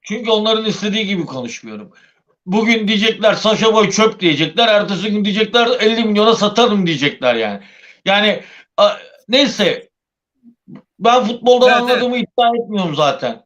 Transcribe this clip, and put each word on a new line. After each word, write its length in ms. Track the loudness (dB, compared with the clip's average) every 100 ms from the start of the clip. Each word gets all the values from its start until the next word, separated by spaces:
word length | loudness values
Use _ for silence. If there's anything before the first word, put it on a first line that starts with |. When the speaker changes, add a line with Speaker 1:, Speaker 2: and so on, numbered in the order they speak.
Speaker 1:
Çünkü 300 | -10 -8 0
onların 340 | 0 2 -2 -2
istediği 400 | -4 -4 -4 -4
gibi 200 | -4 -6
konuşmuyorum. 640 | -8 -10 -14 -16 -18 -18 _ _ _ _ _ -2
Bugün 420 | 0 2 0 0
diyecekler, 460 | 0 0 0 0
"Sacha 400 | 2 0 2 2
Boey 160 | 2 2
çöp." 300 | 2 0 2
diyecekler. 480 | 0 0 -2 0 2
Ertesi 440 | 2 0 -4 -2
gün 140 | -2 -2
diyecekler, 420 | -2 0 0 0
"elli 360 | 0 0 0
milyona 320 | 0 2 2 2
satarım." 520 | 0 2 2 2 -2
diyecekler 480 | -2 -4 -2 -2 0
yani. 280 | -4 -8 -16 -20 -20 _ -2
Yani, 380 | 0 0 -2 -8 -20 _ 2
a, 120 | 2 0 -14 _ -2
neyse. 600 | 0 0 0 -2 -2 -10 _ _ _ _ _ -20 _ _ -20 _ _
Ben 240 | 2 2
futboldan 460 | 0 -2 2 4 6
Speaker 2:
Evet, 80 | 4
evet. 100 | 2
Speaker 1:
anladığımı 260 | 0 0 -4
iddia 320 | -4 0 0 0
etmiyorum 320 | -4 -4 -4 0
zaten. 480 | 0 0 -6 -8